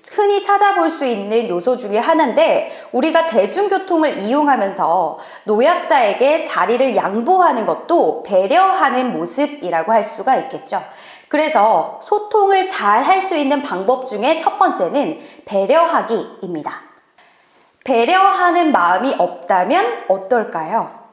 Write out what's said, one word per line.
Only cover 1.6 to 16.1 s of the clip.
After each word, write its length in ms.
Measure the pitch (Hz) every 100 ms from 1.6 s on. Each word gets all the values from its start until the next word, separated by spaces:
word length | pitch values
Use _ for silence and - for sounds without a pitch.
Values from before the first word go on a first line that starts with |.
| 202 247
중에 220 | 202 208
하나인데, 880 | 269 320 285 208 311 175 - - -
우리가 360 | 240 320 330 330
대중교통을 880 | 220 202 359 403 381 381 339 302 190
이용하면서 1000 | 202 277 294 254 196 185 156 180 160 - - -
노약자에게 1000 | - 214 277 349 - 294 220 190 269 311
자리를 520 | - 180 185 240 269 190
양보하는 720 | 165 208 233 370 349 247 190
것도 560 | 156 - 339 180 -
배려하는 920 | - 190 196 330 381 381 285 254 254
모습이라고 800 | 160 170 - 294 285 185 165 165
할 120 | 220
수가 340 | 202 - 196 233
있겠죠. 460 | - 151 - 196 - - - - _
그래서 720 | 302 302 226 214 185 - -
소통을 640 | - 415 415 427 392 381 381
잘 360 | - 208 220
할 180 | 277 381
수 160 | 381 330
있는 240 | 269 285
방법 440 | - 180 196 262 -
중에 320 | 208 240 320
첫 180 | 330 -
번째는 640 | 370 226 175 240 214 156 - - -
배려하기입니다. 1400 | 202 196 311 339 285 190